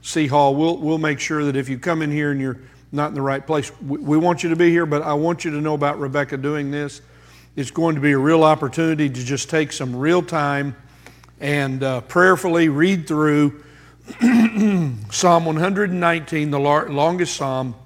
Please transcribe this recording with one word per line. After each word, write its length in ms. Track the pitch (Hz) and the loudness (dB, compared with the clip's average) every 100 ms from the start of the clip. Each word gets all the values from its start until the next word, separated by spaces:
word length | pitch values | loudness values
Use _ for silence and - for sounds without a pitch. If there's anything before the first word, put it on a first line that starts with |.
C 240 | - 160 151 | -6 -2 0
Hall. 300 | 143 143 139 | 4 4 2
We'll, 220 | 160 170 | 0 0
we'll 200 | 156 160 | -2 -2
make 220 | 156 143 | -2 -4
sure 240 | - 156 | -4 -2
that 100 | 147 | -2
if 140 | 135 127 | -2 -4
you 100 | 127 | -6
come 240 | 180 165 | -4 -2
in 80 | 151 | -2
here 220 | 147 147 | -2 -2
and 80 | 139 | -2
you're 180 | 135 127 - - _ | -4 -8 -14 -20 _
not 200 | 143 151 | -4 -4
in 40 | |
the 80 | 156 | -2
right 240 | 139 135 139 | -4 -4 -2
place, 240 | 156 - - | -4 -4 -10
we, 180 | 156 143 | -8 -8
we 200 | 254 151 | 0 2
want 240 | 175 170 | 2 0
you 80 | 170 | 0
to 60 | 165 | 2
be 140 | 175 | 4
here, 160 | 170 165 | 4 2
but 160 | 147 | -2
I 120 | 156 | -2
want 300 | 147 165 170 | -2 0 -2
you 80 | 170 | -4
to 80 | 147 | -4
know 140 | 151 | -2
about 260 | 151 143 147 | 0 -2 -2
Rebecca 360 | 143 139 139 139 | -4 -2 -4 -4
doing 360 | 139 151 139 | -4 -4 -4
this. 300 | 143 143 - - - - - - | -6 -8 -12 -20 -20 -20 -20 -16
It's 160 | - 127 | -10 -8
going 240 | - 165 | 0 0
to 60 | 156 | 2
be 120 | 143 | 2
a 60 | 139 | 2
real 240 | 139 165 | 4 6
opportunity 640 | 156 151 139 160 165 156 147 | 6 4 0 -2 -2 0 -2
to 160 | 127 | -2
just 240 | 123 139 - | -6 -6 -2
take 240 | 160 147 | -2 -2
some 220 | - 131 | -6 -8
real 280 | 123 143 175 | -4 0 0
time 520 | 175 165 143 139 143 123 - - - - - _ | 0 -2 -2 -2 -4 -10 -20 -20 -20 -20 -20 _
and, 420 | 139 147 139 131 | -4 -2 -2 -4
uh, 180 | 135 127 | -4 -4
prayerfully 680 | - 180 185 185 185 170 165 | -2 2 4 4 2 2 2
read 380 | 143 175 190 151 | 2 2 0 -2
through 580 | 156 151 147 147 143 - - - _ - - | 0 2 4 2 0 -20 -20 -20 _ -20 0
<clears throat> 920 | 233 240 226 220 208 190 156 113 107 | 4 4 4 4 2 2 0 -4 -8
Psalm 340 | - 180 170 | 0 4 4
one 120 | 165 156 | 4 0
hundred 340 | 175 202 208 | 0 0 -2
and 100 | 180 | 0
nineteen, 500 | 175 165 147 160 151 | 0 0 -4 -4 -2
the 80 | 143 | 0
lar-, 300 | 143 147 160 | 2 2 0
longest 480 | 143 156 180 175 - | 0 0 0 -4 -4
psalm 400 | 139 131 131 113 | -4 -4 -4 -10